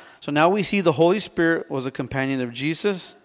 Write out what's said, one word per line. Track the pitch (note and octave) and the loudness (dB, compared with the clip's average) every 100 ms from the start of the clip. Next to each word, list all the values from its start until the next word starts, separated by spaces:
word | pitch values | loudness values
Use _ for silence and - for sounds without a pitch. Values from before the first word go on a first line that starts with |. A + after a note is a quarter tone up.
| - - | -20 -14
so | - | -2
now | D3 E3 | 2 4
we | G#3 | 2
see | F3 G3+ | 0 2
the | E3+ | 2
Holy | C#3+ E3+ G#3 | 4 4 2
Spirit | - - E3 E3 - | -2 0 2 0 -2
was | C#3 C3 | -6 -6
a | |
companion | - B2+ C3+ C3+ C3+ | -6 -6 -4 -2 -2
of | B2 | -4
Jesus. | A#2+ D3 D#3+ G#3 F#3 - - | -4 -4 -2 -2 -4 -8 -18